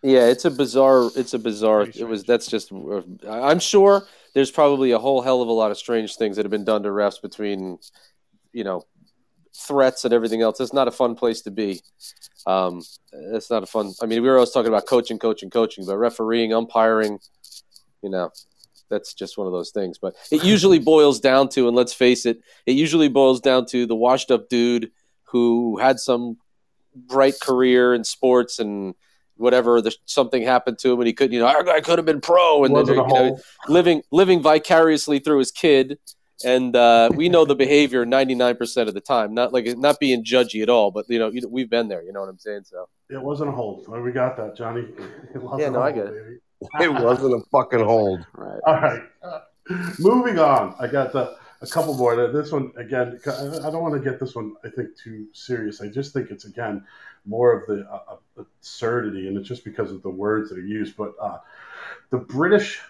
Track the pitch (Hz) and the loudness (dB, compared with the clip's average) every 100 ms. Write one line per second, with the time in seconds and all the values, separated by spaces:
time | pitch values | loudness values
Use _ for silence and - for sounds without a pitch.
0 | 139 131 117 131 175 131 135 120 135 135 | 4 4 6 4 0 -2 -2 4 6 6
1 | 120 135 120 123 113 104 110 107 104 113 | 2 -2 -6 -4 -6 -2 2 2 0 -6
2 | 117 110 98 120 - 110 - 95 73 101 | -8 -8 -2 -2 0 -8 -8 -16 -10 -10
3 | 90 92 - 110 135 170 - 202 196 196 | -10 -18 -12 -4 0 0 2 4 6 4
4 | 196 _ _ 135 135 - 147 139 131 117 | 0 _ _ -2 0 2 2 4 2 2
5 | 123 135 123 131 117 113 107 104 - 117 | 2 0 0 0 0 0 0 -2 -4 -4
6 | 110 - 110 98 101 104 101 107 104 101 | -4 -4 -4 -4 -4 -4 -2 -2 -2 -2
7 | 101 - 101 - 104 101 95 85 - _ | -2 -4 -18 -10 -8 -6 -10 -14 -20 _
8 | _ _ _ _ _ 120 98 92 - _ | _ _ _ _ _ -10 -8 -8 -12 _
9 | _ _ _ _ _ - - 139 131 127 | _ _ _ _ _ -20 -4 2 2 2
10 | 127 117 113 113 113 110 127 139 127 - | 0 2 0 0 0 -2 -4 0 -2 0
11 | 123 113 120 110 - 101 104 92 _ _ | -4 -2 -4 -4 -10 -6 -6 -6 _ _
12 | - - - _ - 95 92 90 80 - | -20 -20 -20 _ -4 -2 -2 -6 -16 -20
13 | _ 71 82 110 - 113 95 110 101 95 | _ -20 -10 -10 -4 -6 -4 -6 -6 -8
14 | 113 113 123 131 120 131 113 107 - 127 | -4 0 4 4 4 2 0 0 0 0
15 | 117 113 117 104 95 117 110 - 95 98 | 0 -4 -4 -4 -4 -2 -2 -4 -8 -2
16 | 117 - 110 117 113 113 113 113 113 110 | -2 -2 -4 -2 0 -2 -2 0 2 2
17 | 107 101 _ _ - - _ _ _ _ | -2 -6 _ _ -20 -20 _ _ _ _
18 | 101 95 87 - _ _ _ _ _ 104 | -8 -6 -8 -10 _ _ _ _ _ -10
19 | - - 98 - 98 90 85 - 92 80 | -10 -14 -14 -10 -8 -8 -8 -8 -8 -8
20 | 92 - - 156 180 208 185 175 131 160 | -12 -12 -4 0 2 4 6 4 6 6
21 | 147 135 135 131 135 - 123 120 123 - | 6 4 4 4 2 2 2 2 0 2
22 | 123 123 120 117 _ _ - 131 156 165 | 2 4 0 -4 _ _ -2 0 2 2
23 | 151 131 135 131 139 127 123 127 120 113 | 2 6 4 4 2 2 0 -2 -2 0
24 | 120 131 - 120 113 120 120 120 113 _ | 2 2 2 -2 0 0 2 0 -4 _
25 | _ _ _ 123 120 117 120 101 127 127 | _ _ _ 0 2 2 0 0 2 0
26 | - 123 120 113 _ _ _ _ _ 131 | 0 -2 -2 -12 _ _ _ _ _ -20
27 | 123 131 135 139 - 127 127 123 123 123 | -6 2 2 2 -2 2 4 4 4 2
28 | 110 - 127 123 120 - 107 101 98 92 | -2 -2 2 2 2 -4 -8 -6 -10 -12
29 | _ _ _ _ 117 127 120 120 110 - | _ _ _ _ 2 2 4 2 2 -6
30 | - - 123 127 117 127 - 113 131 123 | -6 -2 0 -2 0 0 0 -4 -2 0
31 | 117 117 135 120 120 147 180 160 151 170 | 0 0 -2 2 2 2 2 0 2 0
32 | 160 147 - 175 175 151 139 143 127 139 | 0 -2 2 4 6 4 4 4 4 2
33 | 156 131 127 131 - _ - 160 175 160 | 2 4 2 0 -12 _ 0 2 4 0
34 | - 151 190 180 147 156 156 165 160 156 | 0 2 4 4 4 2 4 4 6 2
35 | - 143 147 147 127 - 165 139 131 143 | 0 -2 2 2 2 0 4 4 4 -4
36 | - - _ _ 127 127 127 123 120 117 | -14 -20 _ _ 0 2 2 4 6 8
37 | 117 117 170 175 156 139 135 147 147 127 | 6 4 2 4 4 2 4 4 2 0
38 | 120 131 135 127 123 120 120 - 110 101 | 0 0 0 0 0 0 -4 -2 -4 -4
39 | - 127 107 110 123 123 117 120 143 143 | -4 -2 -2 -2 -2 -2 -2 -2 0 2
40 | 143 123 113 127 120 107 110 120 104 95 | 2 0 2 0 0 -2 2 2 2 -2
41 | 104 117 110 120 120 123 123 117 113 92 | -4 -2 -2 -4 -8 -8 -4 -4 -4 -8
42 | 85 98 98 92 107 101 98 90 92 _ | -10 -12 -12 -12 -14 -14 -14 -18 -18 _
43 | _ 135 135 143 147 131 110 92 - 113 | _ -10 -8 -6 -6 -6 -8 -10 -14 -8
44 | 123 123 127 - 110 - 117 117 120 - | -6 -2 -4 -4 -12 -10 -8 -8 -10 -14
45 | 98 - - 131 123 139 147 123 131 131 | -18 -20 -18 -16 -10 -6 -4 -2 -2 -4
46 | 101 - 110 123 _ _ - 151 170 135 | -8 -10 -16 -20 _ _ -14 -2 -2 0
47 | 120 127 135 120 - 135 123 123 110 113 | 0 2 0 -2 0 -2 0 0 2 2
48 | 101 92 85 - - 50 156 156 - - | 2 -4 -10 -20 -16 -4 0 2 0 -4
49 | - _ 180 156 _ _ - 180 175 - | -12 _ -16 -16 _ _ -12 -10 -10 0
50 | 175 247 247 185 151 131 98 - 120 139 | 2 4 0 2 4 2 0 -8 -6 -4
51 | 127 135 123 - - _ 120 165 160 135 | -2 -4 -6 -10 -20 _ -8 -4 -4 0
52 | 123 117 120 147 147 156 127 - 110 127 | 0 2 0 -2 -4 -6 -8 -12 -8 -6
53 | 120 120 - 135 139 156 143 165 165 147 | -6 -8 -10 -8 -8 -8 -8 -6 -6 -6
54 | 131 127 127 120 107 - 113 127 110 - | -6 -8 -10 -10 -14 -16 -18 -12 -14 -14
55 | 113 110 107 - - 123 107 104 104 113 | -20 -18 -20 -20 -10 -8 -8 -12 -14 -10
56 | 139 139 - 101 107 101 117 101 _ _ | -10 -8 -10 -14 -18 -12 -10 -10 _ _
57 | - _ 101 110 123 113 - 101 98 - | -20 _ -12 0 2 2 -2 -8 -8 -18
58 | - 101 _ _ 104 _ - - 117 120 | -18 -20 _ _ -20 _ -20 -8 -6 -4
59 | 107 95 95 98 95 123 - 101 98 95 | -6 -10 -8 -10 -10 -14 -14 -10 -10 -10
60 | 98 92 104 107 107 92 95 107 98 - | -12 -8 -4 -4 -6 -12 -10 -8 -8 -10
61 | 101 - 95 87 _ - - - - - | -12 -10 -12 -12 _ -20 -20 -20 -20 -20
62 | _ 127 - 127 170 202 - - | _ -8 -6 -4 2 2 0 -12